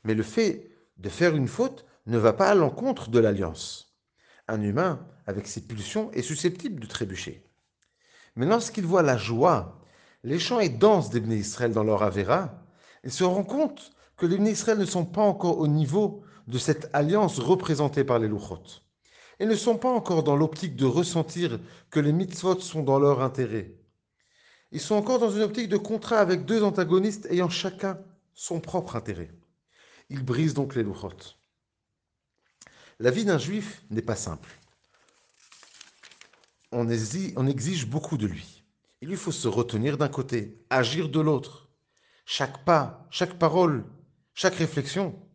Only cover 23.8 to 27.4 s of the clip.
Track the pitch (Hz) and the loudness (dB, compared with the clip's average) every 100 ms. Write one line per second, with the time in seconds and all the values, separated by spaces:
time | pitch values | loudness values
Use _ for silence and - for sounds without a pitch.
23.8 | _ _ _ _ _ _ _ _ _ - | _ _ _ _ _ _ _ _ _ -12
24.8 | - 214 208 254 226 202 208 208 220 202 | 0 0 2 2 2 2 -2 -2 -2 -2
25.8 | 208 220 - 226 185 180 135 220 208 202 | -2 -6 0 2 4 2 2 2 4 2
26.8 | 165 185 208 202 - 175 | 2 4 2 -4 -2 0